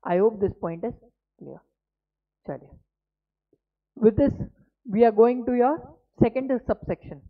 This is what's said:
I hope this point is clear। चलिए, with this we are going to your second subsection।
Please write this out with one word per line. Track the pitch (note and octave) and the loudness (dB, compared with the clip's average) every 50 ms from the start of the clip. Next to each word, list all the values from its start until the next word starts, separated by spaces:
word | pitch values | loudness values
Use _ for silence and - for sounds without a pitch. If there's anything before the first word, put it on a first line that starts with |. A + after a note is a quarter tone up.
| - | -4
I | - F3 F3+ | -2 0 2
hope | G3 A3+ A3 G3+ G3+ | 2 2 2 0 -4
this | F#3 F#3 _ - | -4 -4 _ -8
point | E3+ E3 E3 F#3 A#3 | -10 -8 -8 -10 -10
is | A#3+ - _ A#3+ _ _ _ _ _ _ | -10 -12 _ _ _ _ _ _ _ _
clear। | - C#3+ C3+ - _ _ _ _ _ _ _ _ _ _ _ _ _ _ _ _ _ | -20 -20 -20 -20 _ _ _ _ _ _ _ _ _ _ _ _ _ _ _ _ _
चलिए, | - C#3+ C3 - - - - _ _ _ _ _ _ _ _ _ _ _ _ _ _ _ _ _ _ _ _ _ _ _ - | -14 -14 -14 -14 -20 -20 -20 _ _ _ _ _ _ _ _ _ _ _ _ _ _ _ _ _ _ _ _ _ _ _ 2
with | A#3 A3 A3 - | 2 2 4 4
this | C#4+ C#4+ - - - - _ _ _ _ _ _ _ | 0 0 0 -4 -10 -12 _ _ _ _ _ _ _
we | C4 F#3+ G#3+ A#3+ A#3 | -6 2 4 4 4
are | G#3+ G#3 A3+ | 6 6 4
going | A#3+ B3 B3+ A#3 B3 | 4 4 0 -2 -4
to | B3 B3 A#3+ | 0 2 2
your | B3+ D4+ E4 - - - _ _ _ _ _ A3+ | 2 0 -2 -8 -16 -20 _ _ _ _ _ 2
second | A#3 A3 C4 C4 C4 C4+ A#3 - - | 2 2 -4 -4 -2 -4 -4 -2 -4
subsection। | - - - - F#3 - - - D3+ C#3+ - - | -6 -6 -4 -8 -8 -8 -8 -18 -18 -18 -20 -20